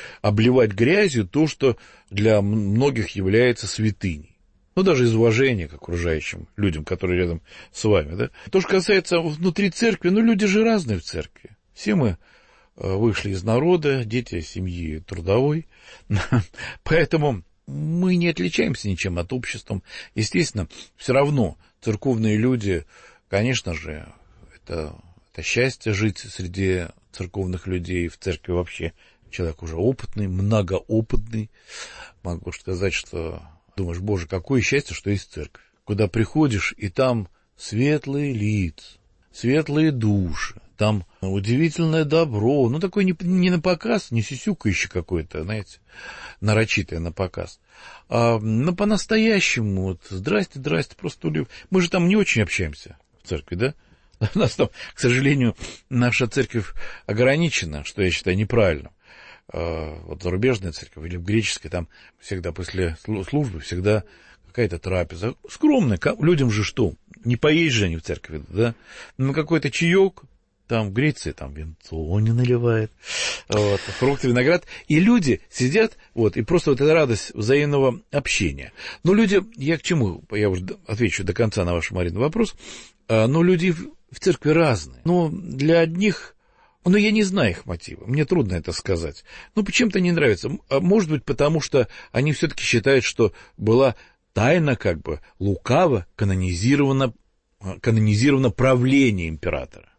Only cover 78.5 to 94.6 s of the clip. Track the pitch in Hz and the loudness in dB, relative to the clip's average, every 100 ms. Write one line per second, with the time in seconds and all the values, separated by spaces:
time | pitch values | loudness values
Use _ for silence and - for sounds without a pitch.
78.5 | 69 64 - - - 165 208 220 196 - | -4 -12 -16 -18 -4 2 4 4 2 0
79.5 | - 135 160 - 165 104 85 - 107 104 | -6 -2 -2 0 0 0 -2 -6 0 0
80.5 | 92 92 - - 110 113 - 98 92 113 | 0 -4 -12 -8 0 0 0 -4 0 0
81.5 | 104 87 87 - 92 87 92 143 214 220 | 0 0 0 -2 -4 -4 -2 -2 0 -2
82.5 | - - - - _ - 110 113 156 175 | -4 -18 -20 -20 _ 0 2 4 4 4
83.5 | 180 180 165 294 - _ - 190 151 147 | 4 2 -2 -6 -18 _ -2 0 2 2
84.5 | 160 160 107 69 - 165 175 160 165 - | 4 4 2 -4 -6 0 2 2 -2 -8
85.5 | 135 147 165 165 170 208 - - _ _ | -2 2 4 4 2 0 0 -8 _ _
86.5 | _ _ _ 180 202 214 214 196 190 117 | _ _ _ 2 4 4 2 2 2 0
87.5 | 82 - 87 - - 101 139 147 180 107 | 0 -6 -10 -10 -14 -4 -2 2 2 2
88.5 | 90 78 80 - 87 80 - - - - | -2 -4 -8 -4 -2 -4 -10 -20 -20 -6
89.5 | - 196 - 240 190 175 165 139 98 - | -4 0 2 2 2 0 4 4 2 -2
90.5 | - - 135 175 214 165 151 - - 143 | -8 -2 0 4 4 2 -2 -4 0 2
91.5 | 160 - 139 113 - - 120 147 143 156 | 2 0 0 0 -4 -6 -2 0 0 -2
92.5 | - - 120 135 135 - - 107 - - | -2 0 2 4 4 2 0 0 0 -14
93.5 | - 104 117 135 - - _ _ - 117 | -6 2 4 4 2 -10 _ _ 0 2
94.5 | 175 | 4